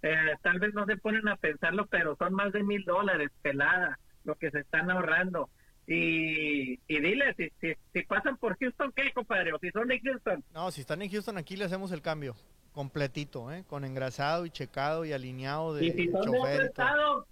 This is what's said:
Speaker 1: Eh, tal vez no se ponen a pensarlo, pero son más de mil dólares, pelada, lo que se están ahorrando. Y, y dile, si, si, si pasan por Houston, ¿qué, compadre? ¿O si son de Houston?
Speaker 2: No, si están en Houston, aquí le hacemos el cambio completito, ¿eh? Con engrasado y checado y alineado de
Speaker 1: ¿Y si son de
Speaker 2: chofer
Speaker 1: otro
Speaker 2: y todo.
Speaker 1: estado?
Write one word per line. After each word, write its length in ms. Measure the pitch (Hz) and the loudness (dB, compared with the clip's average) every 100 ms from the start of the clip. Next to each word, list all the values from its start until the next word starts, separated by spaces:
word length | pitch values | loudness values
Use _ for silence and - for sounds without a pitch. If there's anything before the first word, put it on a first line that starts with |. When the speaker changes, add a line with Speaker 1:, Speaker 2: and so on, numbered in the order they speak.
Speaker 1:
Eh, 120 | 156 160 156 147 | 2 4 4 2
tal 160 | 175 180 | 2 2
vez 140 | 214 | 2
no 100 | 208 | 0
se 140 | 202 208 | 0 0
ponen 280 | 220 220 214 | 2 2 2
a 80 | 196 | 0
pensarlo, 500 | 160 151 165 180 202 | -2 0 0 0 0
pero 280 | 185 165 147 | 2 0 0
son 180 | 175 | 0
más 180 | 190 202 | 2 2
de 100 | 202 | 2
mil 220 | 202 208 | 0 0
dólares, 460 | 190 180 202 175 143 - | 2 2 4 2 0 -2
pelada, 580 | 147 139 147 180 175 139 - - | -2 2 4 4 2 -2 -12 -14
lo 100 | - 151 | -8 -4
que 140 | 160 | -2
se 100 | 147 | -2
están 300 | 143 160 175 | 0 0 2
ahorrando. 580 | 185 165 160 185 175 135 - - - - | 2 2 2 2 0 -4 -8 -20 -20 -2
Y, 880 | 165 165 165 160 156 151 147 131 127 _ | 0 2 2 0 0 0 0 -2 -6 _
y 140 | 156 | 0
dile, 320 | 156 233 277 - | 2 2 2 0
si, 120 | 165 - | -6 -4
si, 120 | 165 156 - | -6 -6 -4
si 100 | 180 | -4
pasan 340 | - 202 320 254 | 0 0 0 -2
por 220 | 226 185 | -2 0
Houston, 340 | 254 - 277 | -2 -2 -4
¿qué, 180 | - 269 | 0 -2
compadre? 400 | 247 226 202 170 | -2 -2 0 0
¿O 40 | 156 | -2
si 120 | 180 | -2
son 180 | 196 240 | -2 0
de 100 | 254 | 0
Houston? 440 | 262 262 - - - | 0 -2 -2 -2 -4
Speaker 2:
No, 180 | 160 180 | -6 -4
si 120 | 156 | -4
están 180 | 131 156 | -6 -4
en 100 | 202 | -2
Houston, 280 | 208 208 196 | -4 -4 -6
aquí 180 | - 190 | -8 -4
le 80 | |
hacemos 260 | 196 190 190 | -4 -2 -4
el 100 | 175 | -4
cambio 340 | 165 156 139 113 - - - | -4 -4 -4 -8 -16 -20 -18
completito, 760 | - 139 151 139 147 143 131 120 | -8 -6 -2 -2 -2 -8 -8 -10
¿eh? 140 | 165 190 | -10 -10
Con 200 | 143 139 | -8 -6
engrasado 580 | 131 131 123 143 170 | -2 -4 0 0 0
y 60 | 170 | -2
checado 560 | - 131 - 139 160 165 | -6 -8 -2 0 0 -2
y 60 | |
alineado 600 | 139 127 127 135 147 160 | -4 -6 -6 -4 -2 -2
de 120 | 151 165 | 0 0
Speaker 1:
¿Y 60 | |
si 180 | 170 175 | 2 0
son 100 | 180 | 2
de 60 | 220 | 2
Speaker 2:
chofer 140 | 247 | 2
Speaker 1:
otro 120 | 262 | 2
Speaker 2:
y 40 | 269 | 2
todo. 100 | 262 | 0
Speaker 1:
estado? 640 | - 254 294 294 262 - | 2 2 4 4 2 -2